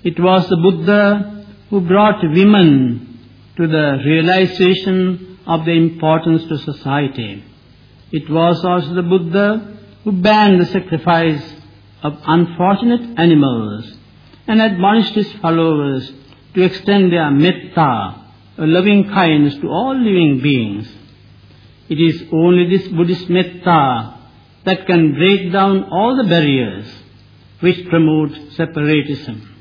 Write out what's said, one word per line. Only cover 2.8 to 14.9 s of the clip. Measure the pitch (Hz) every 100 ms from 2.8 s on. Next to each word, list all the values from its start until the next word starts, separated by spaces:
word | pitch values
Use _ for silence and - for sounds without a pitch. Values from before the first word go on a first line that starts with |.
| 127 113 - - - - - -
to | 165
the | 156 147 131 139
realization | 160 160 185 185 - 180 185 196 185 185 180 - - -
of | 165 160
their | 165
importance | 165 165 156 160 165 160 160
to | 151
society. | - 143 135 143 139 127 107 101 - - _ - _ _ -
It | 156 143
was | 160 170 165
also | 180 180 147
the | 175
Buddha | 170 190 170 190 202 220 - - - -
who | 214
banned | 190 196 214 208 185
the | 175
sacrifice | 196 185 160 175 165 165 147 - - - - - -
of | 151 151 -
unfortunate | 165 170 - 180 202 233 240 233 -
animals | 170 156 139 117 107 104 - - - _ - - -
and | 220
admonished | 220 180 190